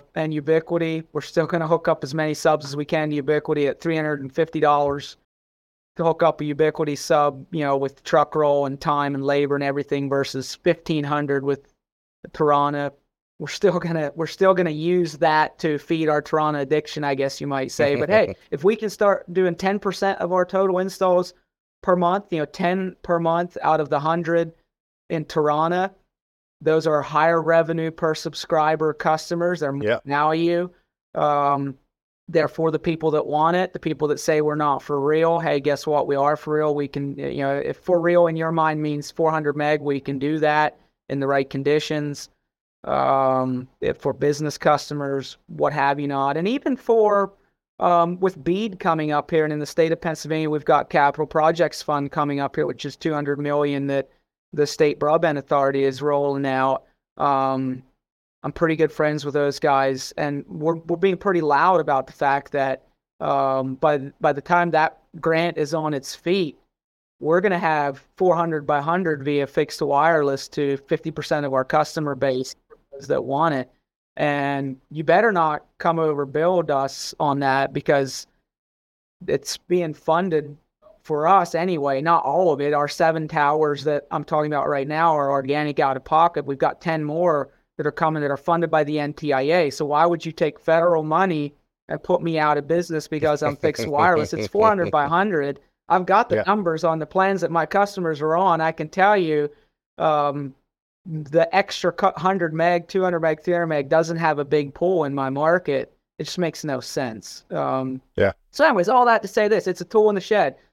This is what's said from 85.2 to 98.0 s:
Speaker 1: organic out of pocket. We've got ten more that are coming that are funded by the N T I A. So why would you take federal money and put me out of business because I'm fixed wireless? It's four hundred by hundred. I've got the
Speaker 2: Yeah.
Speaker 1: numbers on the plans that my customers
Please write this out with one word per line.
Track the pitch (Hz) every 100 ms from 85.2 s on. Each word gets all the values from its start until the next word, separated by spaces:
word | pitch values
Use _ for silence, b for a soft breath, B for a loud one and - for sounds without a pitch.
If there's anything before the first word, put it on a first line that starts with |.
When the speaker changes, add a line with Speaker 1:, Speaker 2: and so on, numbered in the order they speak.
| 139
Speaker 1:
organic | 139 131 143 151 143
out | 143 131
of |
pocket. | - 156 170 160 143
We've | 139
got | 160 -
ten | 170 160
more | 151 156 175 151 135 b b -
that | 147
are |
coming | 143 160 156
that | 147
are | 139
funded | - 165 165
by | 160
the | 147 151
N | 147
T | 147 147
I | 135
A. | 139 180 151
So | - 147
why | 147 170
would | 170 165
you |
take | 156 160 147
federal | - 165 170 165
money | 156 156 190 156 147 - _ _ -
and | 151
put | - 180
me | 170 160
out | 151 147
of | 139
business | 170 175 160 -
because | 156 151 147
I'm | 147 143
fixed | - - 117
wireless? | 143 170 165 151
It's | - 107
four | 202 220
hundred | 202 170
by | 151 143
hundred. | 170 208 170 143 143 _ _ -
I've | 185 180
got | 196 208
the | 214
Speaker 2:
Yeah. | 190
Speaker 1:
numbers | 214 175 160
on | 165 160
the | 151
plans | 190 190 196
that | 170
my | 165 156
customers | 196 202 202